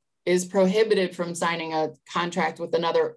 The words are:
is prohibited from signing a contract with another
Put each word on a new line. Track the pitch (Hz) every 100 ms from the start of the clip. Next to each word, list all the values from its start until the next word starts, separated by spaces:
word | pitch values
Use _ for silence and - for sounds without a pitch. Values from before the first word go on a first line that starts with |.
| _ _ -
is | 180 180
prohibited | 196 185 214 220 202 180 -
from | 175 170
signing | 175 170 160
a | 160 156 151 -
contract | 175 175 175 160 -
with | 170
another | 165 170 165 156